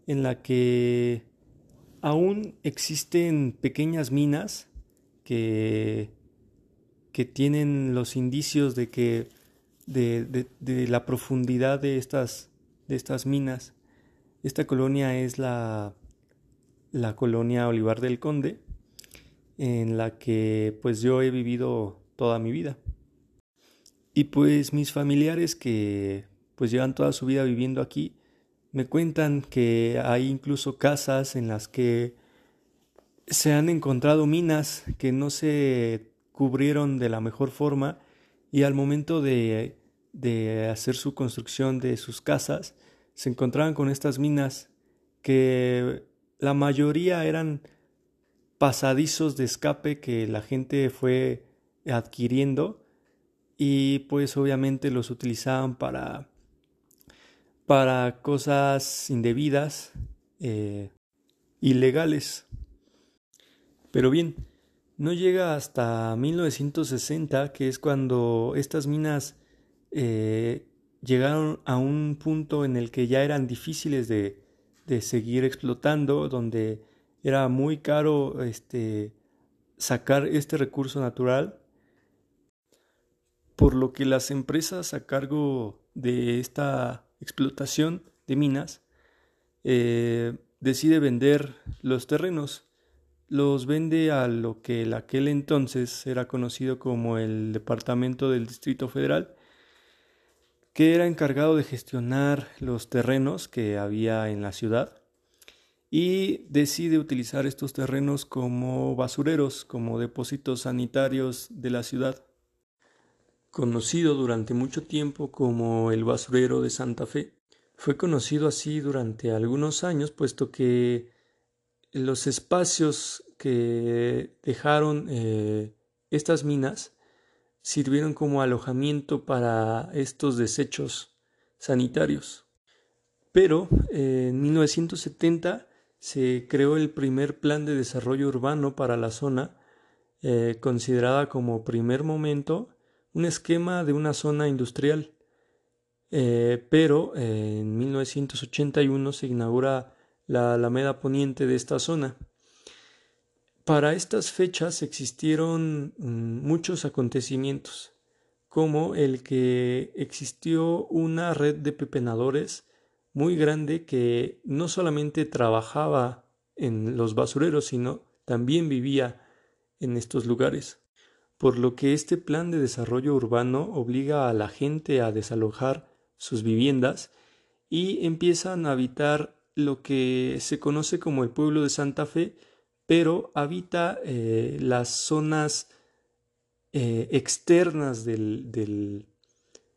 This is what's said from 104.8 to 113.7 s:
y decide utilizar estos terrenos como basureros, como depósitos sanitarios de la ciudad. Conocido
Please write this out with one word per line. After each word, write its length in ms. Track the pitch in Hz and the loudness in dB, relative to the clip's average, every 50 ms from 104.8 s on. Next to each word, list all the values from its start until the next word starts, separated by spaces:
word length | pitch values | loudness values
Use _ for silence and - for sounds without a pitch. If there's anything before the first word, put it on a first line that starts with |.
| 139 - - _ _ _ _ _ _ _ _ _ - - - _ _ _ _ _ _ _ | 0 -2 -6 _ _ _ _ _ _ _ _ _ -20 -20 -20 _ _ _ _ _ _ _
y 560 | - 156 175 180 185 190 190 196 - - - - | 0 0 2 2 2 2 0 0 -2 -4 -6 0
decide 520 | 143 147 147 143 - - 170 170 160 156 | 2 2 2 2 0 -2 0 2 2 2
utilizar 440 | 147 147 135 123 120 - - 139 131 | 2 0 -2 -4 -4 -4 -2 -2 -2
estos 280 | 139 135 - 147 135 - | -2 -4 -6 -8 -8 -6
terrenos 520 | - 135 127 135 139 139 143 143 139 - | -4 -4 -2 -2 0 0 0 -2 -2 -4
como 720 | - - 131 127 123 123 123 127 127 127 131 131 135 131 | -6 -6 -4 -4 -2 -2 -2 -2 -2 -2 -2 -2 -2 0
basureros, 680 | 123 127 123 - - 139 156 165 151 143 135 - - - | 0 -2 -2 -2 0 0 2 2 2 2 0 -2 -6 -12
como 340 | - - 123 117 113 113 113 | -12 -8 -6 -4 -4 -2 -2
depósitos 640 | 120 117 - - - - 143 139 - 139 127 123 | -4 -4 -4 -6 -6 -6 -8 -6 -4 -4 -4 -4
sanitarios 880 | - 131 123 123 123 120 - 135 135 131 135 135 131 131 123 - - - | -4 -4 -4 -4 -4 -2 0 0 0 2 0 0 -2 -2 -4 -6 -10 -14
de 200 | 233 165 123 127 | -14 -8 -4 -4
la 120 | 123 120 120 | -2 -4 -4
ciudad. 420 | - - 127 131 131 127 - - _ _ _ _ _ _ _ _ _ _ _ _ _ _ _ _ _ _ _ _ _ _ _ _ _ | -4 -4 -2 -2 -2 -4 -6 -12 _ _ _ _ _ _ _ _ _ _ _ _ _ _ _ _ _ _ _ _ _ _ _ _ _
Conocido 640 | - - 135 120 | -6 -2 -2 0